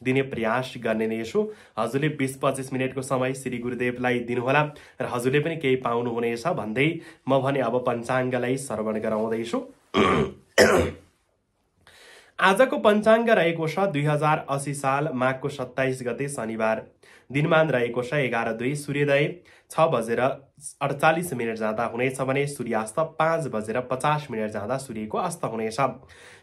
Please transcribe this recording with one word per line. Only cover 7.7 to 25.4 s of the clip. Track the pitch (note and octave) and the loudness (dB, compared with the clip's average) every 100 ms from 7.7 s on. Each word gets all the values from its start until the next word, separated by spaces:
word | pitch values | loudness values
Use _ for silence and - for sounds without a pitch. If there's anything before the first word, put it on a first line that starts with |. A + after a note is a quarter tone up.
| B2 B2 | 0 0
पञ्चाङ्गलाई | A#2+ A2+ C3 B2+ B2 B2 C3+ | -2 0 0 0 0 0 -2
श्रवण | - A2 G#2+ A2 | -4 -4 -2 -2
गराउँदैछु। | A2 G#2+ A2 A2+ A2+ C4 - - _ - | -2 -2 0 -2 -2 -4 -6 -14 _ 2
<clears throat> | F#2+ - - - - - - G3 - - - _ _ _ _ _ _ _ _ - - - - - | 4 4 0 -4 -2 4 6 6 2 -4 -18 _ _ _ _ _ _ _ _ -20 -20 -20 -16 2
आजको | F#3 G3 C4 C#4+ | 4 6 4 4
पञ्चाङ्ग | G#3+ G#3 G#3+ A3+ A#3 | 4 4 6 4 6
रहेको | G#3+ E3 E3 D#3+ | 4 2 0 -2
छ | E3+ | 0
दुई | G3 D3 | 0 0
हजार | D3 D3+ D3+ D#3 - | 2 2 2 0 0
अस्सी | C#3 C#3+ | -4 -4
साल | C#3 C3+ C#3 D3+ | -4 0 0 0
माघको | B2+ B2+ C3 C#3+ | 0 0 0 -4
सत्ताइस | - B2+ - C3 B2+ | -6 -6 -2 -2 -2
गते | A#2+ A2+ C#3+ | -4 -4 -4
शनिबार। | C#3+ A2 A2+ A2 A2 - _ - - - | -6 -6 -2 0 0 -4 _ -20 -20 -6
दिनमान | C3 D3 D#3+ D#3+ | 0 4 4 4
रहेको | B2+ A#2+ B2 | 2 0 -2
छ | A#2+ | -2
एघार | D3+ B2+ A#2 A#2 | 0 0 0 -2
दुई, | A2 B2 D3 | -2 -2 -4
सूर्योदय | - C#3+ D3 C#3 D#3+ F3 - - - | -4 0 2 2 2 -4 -16 -20 -8
छ | - | 2
बजेर | D#3+ B2 A2 A#2 C3 - - _ - - | 2 2 0 0 0 0 -12 _ -18 -6
अडचालिस | C#3+ C3 D#3+ E3 - | -4 2 4 4 0
मिनट | B2 A#2 G#2+ | -4 -4 -2
जाँदा | A2 G#2+ A2+ | -2 0 -2
हुनेछ | A#2 B2+ C3 | 0 -2 0
भने | C3 C3+ C#3+ | -2 0 -2
सूर्यास्त | C#3+ A2+ A2+ A2 - | -4 -2 -2 -2 -2
पाँच | D#3+ - D#3+ E3 B2+ | -2 0 0 2 -2
बजेर | A2 G#2+ A#2 | -4 -4 -4
पचास | B2+ B2+ D3+ D3+ - | -4 -2 0 0 -2
मिनट | A2+ G#2+ | -4 -4
जाँदा | G#2+ G#2 C3+ | -4 -4 -6
सूर्यको | - A2 G#2+ G#3+ | -6 -8 -6 -4
अस्त | F3+ E3+ | -4 -4